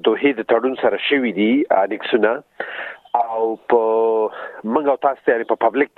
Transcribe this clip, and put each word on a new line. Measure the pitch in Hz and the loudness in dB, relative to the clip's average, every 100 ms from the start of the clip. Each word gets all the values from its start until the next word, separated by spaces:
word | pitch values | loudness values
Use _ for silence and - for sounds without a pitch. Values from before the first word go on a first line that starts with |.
| 110 | 0
دوحې | 107 139 113 | 2 0 0
د | |
تړون | 110 117 127 127 | 0 0 0 -2
سره | 120 101 | -2 -2
شوي | - 143 120 | -2 0 0
دي، | 92 107 135 - | 0 2 2 2
انیکسونه، | - 196 - - 117 107 135 - - - - - - _ - | 2 0 -4 -2 0 2 0 -8 -14 -12 -12 -14 -16 _ -2
او | - 113 113 107 | -2 -2 -2 -4
په | - 117 113 113 113 110 107 - - - 107 | 0 2 4 2 2 2 0 -4 -16 -10 -4
موږ | 139 143 | 0 0
او | 131 | 0
تاسو | 143 131 - | 0 0 0
ته، | |
یعنې | 117 | 0
په | 117 113 | 0 0
پبلک | 113 123 147 | 0 2 0